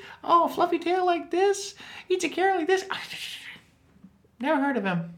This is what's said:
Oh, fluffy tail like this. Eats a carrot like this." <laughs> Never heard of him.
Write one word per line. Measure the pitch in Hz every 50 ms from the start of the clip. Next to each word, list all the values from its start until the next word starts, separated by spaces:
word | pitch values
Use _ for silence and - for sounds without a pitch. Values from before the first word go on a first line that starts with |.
| - - - - -
Oh, | - - 339 330 277
fluffy | - - 330 349 349 330
tail | - 339 349 381 359
like | 359 349 339 - -
this. | - 349 381 403 392 392 392 - - - - - - - - -
Eats | 370 370 359
a | 302
carrot | - - 359 392 392 370
like | 311 302
this." | 381 381 381 - - - - - - - - - - - - - - -
<laughs> | - _ _ _ _ _ _ _ - - _ _ _ _ _ -
Never | 233 285 320 285
heard | 269 285 269 240
of | 202
him. | 196 180 170 170 - -